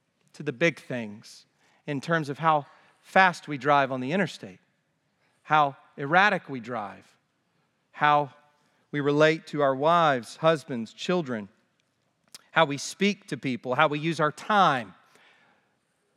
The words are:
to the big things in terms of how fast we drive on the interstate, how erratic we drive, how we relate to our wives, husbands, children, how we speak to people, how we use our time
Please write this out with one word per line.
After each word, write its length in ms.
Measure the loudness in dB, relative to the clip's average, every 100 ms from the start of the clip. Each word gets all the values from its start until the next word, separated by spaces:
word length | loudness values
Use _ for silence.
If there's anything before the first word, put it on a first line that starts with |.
| _ _ _
to 100 | -12
the 100 | -10
big 280 | -2 -2 -2
things 680 | -8 -10 -10 -14 -20 -20 _ _ _ _ -10
in 140 | -8
terms 280 | -2 -2 -4
of 80 | -2
how 260 | 0 0 -2 _ _ _
fast 440 | _ 4 4 2 -8
we 100 | -4
drive 360 | 2 4 2
on 80 | -2
the 100 | -2
interstate, 480 | -2 -2 -6 -18 -20 _ _ _ _ _ _ _ _
how 320 | 0 2 2 -2 _ -12
erratic 520 | 0 2 4 0 -6
we 100 | -12
drive, 460 | -8 -10 -10 -14 -20 _ _ _ _ _ _ _ _
how 380 | 0 2 2 0 -8 _ _ _ _ _
we 80 | -4
relate 480 | 0 4 4 4 -4
to 160 | -2
our 140 | 0 2
wives, 580 | 2 4 4 2 -4 -2
husbands, 540 | 0 0 -2 -8 -8
children, 560 | -8 -4 -4 -4 -8 -10 _ _ _ _ _ _ _ _ -20 _
how 140 | 0
we 120 | 0 -2
speak 520 | -10 -2 -2 -2 -8
to 80 | -8
people, 400 | -6 -6 -2 0
how 100 | 0
we 140 | 0
use 180 | -4 -2
our 140 | -4
time 600 | -4 -2 2 4 2 -6 -18 _ _ _ _ _ _ _ _ _ _ _